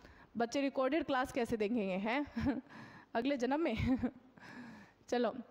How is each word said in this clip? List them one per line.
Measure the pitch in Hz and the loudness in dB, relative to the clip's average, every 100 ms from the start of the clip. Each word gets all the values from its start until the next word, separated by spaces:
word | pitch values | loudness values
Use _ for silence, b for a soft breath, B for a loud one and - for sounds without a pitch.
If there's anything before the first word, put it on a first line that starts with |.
| B B B 214 | B B B -2
बच्चे | - 285 | 0 2
recorded | 269 277 262 320 | 0 2 2 2
class | 294 262 262 | 2 0 2
कैसे | 254 226 226 | 0 0 2
देखेंगे, | 208 247 | 2 0
हैं? | 190 185 220 269 285 233 | 0 0 0 0 -2 -2
<laughs> | 277 254 - B B B B 233 | 0 0 -4 B B B B -2
अगले | 254 277 | 0 2
जन्म | 247 302 | 2 2
में। | 320 220 233 247 | 2 2 2 2
<laughs> | 254 - - - - - - - - - - | 0 -4 -18 -20 -18 -16 -16 -18 -20 -20 -2
चलो, | 247 226 254 - | 0 0 -2 -10